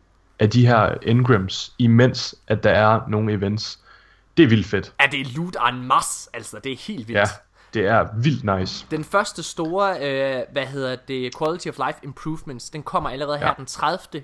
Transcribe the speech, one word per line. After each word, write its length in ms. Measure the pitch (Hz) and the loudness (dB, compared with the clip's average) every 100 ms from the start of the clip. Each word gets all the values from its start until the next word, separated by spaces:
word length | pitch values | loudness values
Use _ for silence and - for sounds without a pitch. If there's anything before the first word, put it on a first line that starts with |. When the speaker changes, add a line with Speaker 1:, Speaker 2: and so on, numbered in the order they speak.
| _ _ _ - | _ _ _ 0
Speaker 1:
af 100 | 110 | 2
de 180 | 123 120 | 6 6
her 280 | 117 90 - | 6 4 0
Engrams, 720 | - 120 123 110 95 - - - | 0 2 4 2 2 -6 -8 0
imens 580 | 120 117 127 123 - - - | 4 6 6 2 -8 -10 -4
at 160 | 110 | 0
der 80 | 107 | 4
er 360 | 92 107 110 - | 4 4 4 0
nogle 260 | 107 110 | -2 0
events. 460 | 107 101 107 - - _ - _ _ _ - | 0 -2 -2 -6 -12 _ -20 _ _ _ 4
Det 80 | 139 | 6
er 40 | |
vildt 180 | 110 87 | 6 2
fedt. 260 | 98 - - | -2 -4 0
Speaker 2:
Ja, 40 | 139 | 0
det 100 | 139 | 0
er 40 | 127 131 | -6 -8
loot 180 | 175 180 120 | -8 -2 -2
en 140 | 127 127 | -2 0
masse, 420 | 147 - - - | 0 0 -6 -12
altså. 260 | 120 104 104 | -14 -14 -12
Det 80 | 135 | -10
er 60 | 123 | -10
helt 300 | - 202 110 | -10 -10 -2
vildt. 120 | 104 | 0
Speaker 1:
Ja, 60 | 101 - _ _ _ | 0 -2 _ _ _
det 120 | 113 98 | -2 2
er 220 | 110 82 110 | 2 2 0
vildt 440 | 143 131 104 95 | 0 0 0 -2
nice. 260 | 95 - - | -2 -8 -8
Speaker 2:
Den 120 | 156 | -8
første 400 | 151 196 214 - | -2 -2 -2 -6
store, 480 | 160 - 160 190 196 170 143 135 135 131 | -10 -6 -4 0 -2 -2 -4 -2 -2 -4
øh, 60 | - | -4
hvad 140 | 135 131 | -6 -6
hedder 300 | 139 131 127 | -6 -6 -6
det, 420 | - 131 123 - | -8 -6 -6 -4
quality 300 | 156 175 160 | -4 -4 -8
of 100 | 139 135 | -6 -6
life 120 | 156 | -6
improvements, 640 | 143 - 156 156 - 123 - | -14 -10 -8 -8 -10 -14 -14
den 140 | 156 | -14
kommer 260 | - 185 147 | -6 -4 -4
allerede 280 | 135 147 147 | -4 -6 -2
her 100 | 151 | -2
Speaker 1:
Ja. 60 | 143 | -2
Speaker 2:
den 80 | 127 | -8
tredivte 580 | - 151 185 - 156 | -4 -2 -2 -8 -14